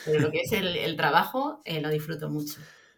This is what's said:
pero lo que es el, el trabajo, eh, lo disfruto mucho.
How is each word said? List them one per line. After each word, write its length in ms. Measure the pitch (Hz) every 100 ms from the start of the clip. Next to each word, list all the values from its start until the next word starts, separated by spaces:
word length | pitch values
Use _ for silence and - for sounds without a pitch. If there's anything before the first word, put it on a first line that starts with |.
pero 160 | 156 151
lo 100 | 151
que 100 | 160
es 100 | 170
el, 240 | 196 185 175
el 200 | 160 160
trabajo, 640 | 156 160 - 262 285 302
eh, 160 | - 160
lo 80 | 147
disfruto 380 | 151 156 156 151
mucho. 300 | 151 147 - - - -